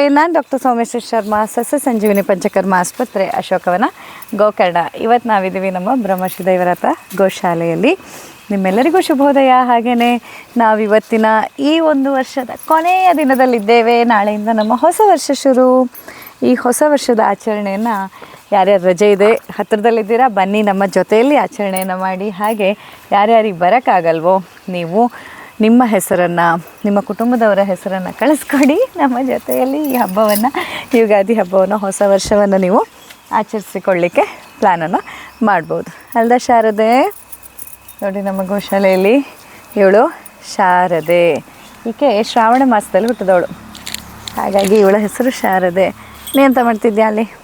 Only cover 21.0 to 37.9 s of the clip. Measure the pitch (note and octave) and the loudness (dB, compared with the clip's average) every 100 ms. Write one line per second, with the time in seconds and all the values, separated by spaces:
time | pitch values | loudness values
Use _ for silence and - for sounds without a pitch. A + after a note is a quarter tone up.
21 | F3+ A3 C4 D4 F#3+ - G3+ F#3+ F#3+ F#3 | 2 2 2 2 0 -4 -6 -4 -4 -4
22 | F#3+ F#3 G#3 F3+ G#3 A3 F#3+ G#3 - - | -6 -6 -8 -6 -4 -2 -2 -2 -10 -20
23 | - G3 G#3 A3+ G#3+ E3+ F3+ A#3 B3+ F#3+ | -2 0 4 4 2 0 0 2 2 0
24 | E3 E3 E3 F#3+ F3 - - F3+ E3 F#3+ | 0 0 0 0 -2 -14 -10 -8 -4 0
25 | A#3+ - - - - - A3 A#3+ B3 G3+ | 0 -2 -18 -20 -20 -2 2 4 4 0
26 | - E3+ F3 E3+ E3+ E3+ D#3 - G#3+ G3+ | 0 0 0 0 0 0 -6 -8 -2 -2
27 | F#3+ G3+ A#3 B3 A3 G3 G3 F3+ G3+ F#3+ | -2 -4 -2 0 2 2 0 -4 -6 -8
28 | F#3 - A#3+ D4+ - C#4 C4+ E4+ B4+ F4+ | -8 -4 0 0 -2 0 2 2 -2 -2
29 | C#4+ B3 C4 G#3+ - B3+ B3+ C#4+ D4+ B3+ | -2 -2 -4 -4 -4 -2 -2 -2 -4 -2
30 | F#3+ F#3 G#3+ G#3 A#3+ F4 F4+ - - A#3 | -2 0 0 0 0 -4 -8 -12 -2 0
31 | A3 G#3 G3 A3 F3+ F#3+ F#3+ G#3 G3 F#3+ | 2 2 2 -2 0 0 0 -2 -4 -2
32 | G3+ G3 - G#3 G3+ F#3+ F#3 G#3+ A4+ - | 0 0 2 0 2 2 2 0 -2 -8
33 | - - - - G#3+ A3 F#3+ G3 G3+ F3+ | -20 -20 -8 -6 -4 -8 -10 -8 -2 0
34 | F3 - G#4 - - - G#3 E3+ D#3+ G3+ | 0 0 -2 -6 -20 -2 0 0 -2 -4
35 | - - - - G#3+ F#3 D#3+ E3 F3+ - | -6 -16 -20 -4 -2 0 -2 -8 -8 -16
36 | - A#3+ A#3 B3 - A#3+ A3 G#3 A3 B3 | -8 -2 0 0 2 2 2 0 2 2
37 | F#4 - - - - - - - - | 0 -4 -18 -20 -20 -20 -20 -20 -20